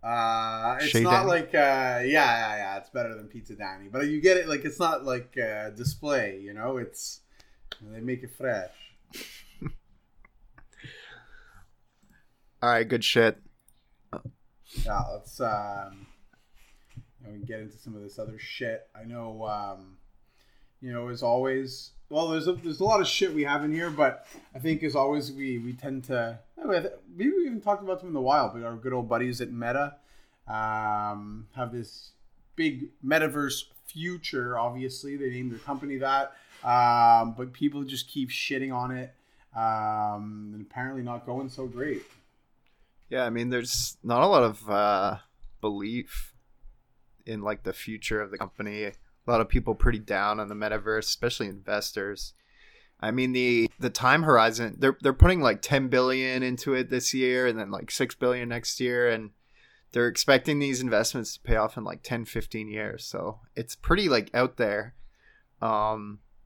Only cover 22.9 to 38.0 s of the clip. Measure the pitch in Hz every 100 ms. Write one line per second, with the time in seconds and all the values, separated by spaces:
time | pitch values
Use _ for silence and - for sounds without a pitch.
22.9 | 220 180 - 190 156 143 147 151 156 170
23.9 | 147 143 - - - - 120 147 156 156
24.9 | 131 139 147 139 135 135 120 117 127 139
25.9 | 135 127 127 117 117 - - 311 185 190
26.9 | - - 170 240 381 330 233 208 202 196
27.9 | 185 185 151 127 147 120 117 117 113 123
28.9 | 127 113 117 127 120 117 120 117 131 143
29.9 | 143 _ - _ _ - 110 110 107 107
30.9 | 104 104 104 104 107 110 - 120 120 113
31.9 | - - _ - _ _ - 160 131 135
32.9 | _ 131 156 156 147 143 127 - - -
33.9 | 156 165 175 - 139 123 120 120 123 127
34.9 | 127 143 139 135 123 127 113 127 135 143
35.9 | 135 135 139 139 - _ - 123 123 120
36.9 | 120 120 120 117 117 127 123 143 143 135
37.9 | 131